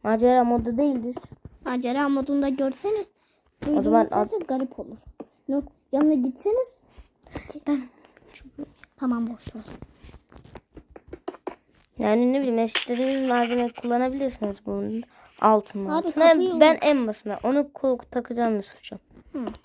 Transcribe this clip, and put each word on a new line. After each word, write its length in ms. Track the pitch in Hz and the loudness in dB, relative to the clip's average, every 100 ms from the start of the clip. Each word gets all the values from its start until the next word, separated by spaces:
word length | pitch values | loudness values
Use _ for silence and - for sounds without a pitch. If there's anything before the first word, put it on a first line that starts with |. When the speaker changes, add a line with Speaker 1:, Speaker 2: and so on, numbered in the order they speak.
Speaker 1:
macera 420 | 214 220 247 254 | 0 2 4 6
modu 320 | 240 240 226 233 | 4 2 0 0
değildir. 380 | 294 262 226 247 - - - _ | 0 0 -4 -10 -14 -20 -20 _
Speaker 2:
Macera 440 | 285 254 247 262 285 | -6 -4 -2 0 0
modunda 400 | 277 269 285 277 | 0 0 0 0
görseniz, 640 | 269 269 262 403 427 392 _ _ _ _ _ | 0 -2 -2 -4 -4 -6 _ _ _ _ _
Speaker 1:
O 200 | - 302 | -2 0
zaman 20 | |
Speaker 2:
duyduğunuz 460 | 294 269 220 - - | 4 4 4 0 -2
sesi 140 | 427 | -4
garip 340 | 339 262 262 - | -4 -4 -6 -10
olur. 160 | - 220 - - - _ - | -16 -16 -20 -20 -20 _ -4
No, 140 | 277 277 _ _ | -4 -4 _ _
yanına 220 | 269 302 | 2 4
gitseniz 680 | 302 254 247 403 466 494 - _ - - _ _ - - 302 - | 4 0 -2 -2 -2 -2 -8 _ -20 -20 _ _ -16 -16 -12 -4
Speaker 1:
Ben 220 | 285 247 _ - _ _ - 262 - 285 _ - _ | -4 -4 _ -20 _ _ -20 -20 -16 -16 _ -20 _
Speaker 2:
Tamam, 300 | 262 240 226 | -4 -2 -4
boş 280 | 233 - 220 | -8 -14 -16
ver. 60 | - - - _ - - _ - - - _ - - - - - - - - - _ _ _ - | -18 -18 -20 _ -20 -20 _ -20 -20 -20 _ -20 -20 -20 -20 -14 -14 -12 -16 -16 _ _ _ -4
Speaker 1:
Yani 340 | 214 220 247 | 0 2 2
ne 80 | 269 | 2
bileyim, 240 | 269 226 | 0 0
istediğiniz 600 | 226 - - 240 262 269 262 | 0 0 -2 -2 -2 0 0
malzeme 400 | 240 233 240 240 | 0 0 -2 -4
kullanabilirsiniz 1000 | - 240 240 254 269 269 - 208 202 - | -6 -4 -2 -2 -2 -6 -4 -8 -8 -8
bunun. 360 | 202 202 220 240 _ - - | -6 -6 -8 -10 _ -20 0
Altın 440 | 214 214 208 208 | 4 4 2 -8
Speaker 2:
Abi, 80 | 196 | -4
Speaker 1:
altın. 180 | 202 349 | -2 -2
Speaker 2:
kapıyı 400 | 302 330 320 370 | 4 6 6 4
Speaker 1:
Ben, 100 | 339 | 6
ben 120 | 311 | 6
Speaker 2:
unut. 80 | - | 6
Speaker 1:
en 220 | 294 285 226 | 2 2 0
basına 320 | 214 214 202 | -4 -8 -4
onu 160 | 226 277 | 0 0
ko-, 400 | 285 - 269 247 - | -2 -4 -2 -2 -4
takacağım 460 | 247 240 233 233 214 | -8 -6 -2 0 0
Yusuf'cum. 420 | 196 - - 196 _ - - | -4 -16 -18 -18 _ -20 -14
Speaker 2:
Hı. 60 | 294 240 - | -10 -10 -10